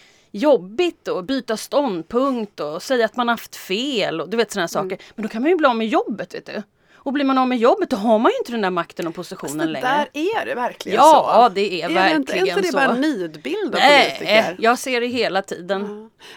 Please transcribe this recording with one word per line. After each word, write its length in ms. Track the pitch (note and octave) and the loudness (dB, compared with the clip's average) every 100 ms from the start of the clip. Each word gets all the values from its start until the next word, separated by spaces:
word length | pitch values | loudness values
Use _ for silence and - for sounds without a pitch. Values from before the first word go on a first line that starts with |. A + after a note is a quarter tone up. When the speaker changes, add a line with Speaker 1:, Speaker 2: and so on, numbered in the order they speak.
| _ _ _ | _ _ _
Speaker 1:
jobbigt 800 | G3+ D4 A3+ F#3 A#3 F4 - F#3 | -2 2 2 0 -2 -2 -2 -8
att 160 | E3 | -6
byta 320 | F3 C4+ - - | -4 -4 -4 -6
ståndpunkt 1040 | - C4+ C#4 F3 - A#3+ C#4 A#3+ G#3 - | -2 -2 0 -4 -2 0 0 -2 -6 -8
och 220 | D3 E3 | -8 -8
säga 220 | - B3 | -2 0
att 120 | A3 - | 0 0
man 120 | A#3+ | -2
haft 280 | A#3 - - | -2 -6 -16
fel 640 | - G3 C#4 A#3 D3 E3 | -6 -4 -2 -2 -2 -4
och 80 | D#3+ | -4
du 60 | A#3 | -2
vet, 160 | A3+ | -2
såna 100 | G3+ E3+ | -2 -4
här 100 | E3 | -4
Speaker 2:
Mm. 120 | F#3 | -6
Speaker 1:
saker. 140 | F#3+ - | -8 -12
Men 80 | - | -10
då 60 | G#3+ | -8
kan 140 | A3 | -2
man 80 | D4 | 0
ju 60 | F4+ | 4
bli 100 | D4 | 4
av 100 | A3+ | 2
med 100 | A3 | 0
jobbet, 460 | D#4 A#4 G#3+ - | 0 -2 -8 -10
vet 120 | - - | -12 -10
du. 160 | - - _ _ _ | -12 -12 _ _ _
Och 120 | C#4 | -6
blir 120 | C4+ | -2
man 140 | C4+ C4 | 0 2
av 100 | B3+ | 0
med 100 | B3 | 2
jobbet, 320 | A#3 G4+ F4+ | 4 2 0
då 60 | G#3 | 0
har 220 | A3+ G#3+ | 2 4
man 140 | C#4+ | 4
ju 60 | C5 | 2
inte 140 | G#4 | -4
den 80 | A#3 | -2
där 100 | F#3 | -2
makten 360 | F3 E3 - E3+ | -2 -6 -6 -8
och 80 | |
positionen 360 | F3 E3+ F#3+ D3+ | -8 -12 -12 -8
Speaker 2:
Fast 60 | D3+ | -6
det 140 | D#3+ | -4
Speaker 1:
längre. 140 | C#3+ B3+ C#4+ C#4+ | -2 0 0 -2
Speaker 2:
där, 280 | D4 F4 A4+ | -4 -4 -4
är 60 | A2 | -4
det 80 | |
verkligen 420 | A3 A#3+ - - G#3 | -4 -6 -6 -2 6
Speaker 1:
Ja, 460 | D4+ C#4 C#3 F#3+ A#3+ | 8 8 6 6 6
Speaker 2:
så? 60 | |
Speaker 1:
det 280 | F#3 G3+ F3 | 4 -2 -2
är 80 | D3+ | -2
Speaker 2:
Är 40 | - F#3+ | 2 2
det 80 | D#4 | 2
inte, 160 | C4+ | 0
Speaker 1:
verkligen 140 | - F#4+ | -2 0
Speaker 2:
är 120 | G4+ | 0
inte 120 | F4+ | 0
det 20 | |
bara 140 | C#4 C4 | 0 0
Speaker 1:
så. 60 | |
Speaker 2:
en 60 | A#3+ | 2
nidbild 720 | D4+ A3+ E3+ D#3 C4 G4+ E4+ | 0 -2 -6 -8 -8 -4 -2
av 60 | - | 2
Speaker 1:
Nej, 360 | C4+ C#4+ C#3 C3+ | 6 6 4 -2
Speaker 2:
politiker? 380 | - G#3+ F#3+ F#3 | 2 2 2 0
Speaker 1:
jag 200 | A3 B3 | 0 0
ser 220 | C4+ B3 | -2 -2
det 60 | B3 | -2
hela 360 | B3 F3+ F#3 | -2 0 -2
tiden. 680 | - - F3+ G3 G#3 G#3 A3 | -4 -10 -4 -4 -4 -10 -18
Speaker 2:
Ja. 160 | _ - | _ -20